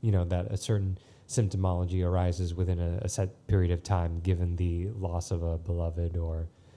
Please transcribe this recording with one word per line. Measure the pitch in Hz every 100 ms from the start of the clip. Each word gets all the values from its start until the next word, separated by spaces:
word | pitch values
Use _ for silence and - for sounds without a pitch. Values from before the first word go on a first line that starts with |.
you | 113
know, | 98
that | 87 90 92
a | 104
certain | - 104 95 92 - - -
symptomology | - 104 98 95 90 90 92
arises | 90 90 90 85 87
within | 85 90 87
a, | 85 90
a | 95
set | - 95 - -
period | 98 90
of | 87
time, | - 95 85 82
given | 85 87 87 87
the | 87 87 92
loss | 104 92 85 -
of | 87
a | 85 82
beloved | 82 87 85 82 85 85
or | 82 80 82 - -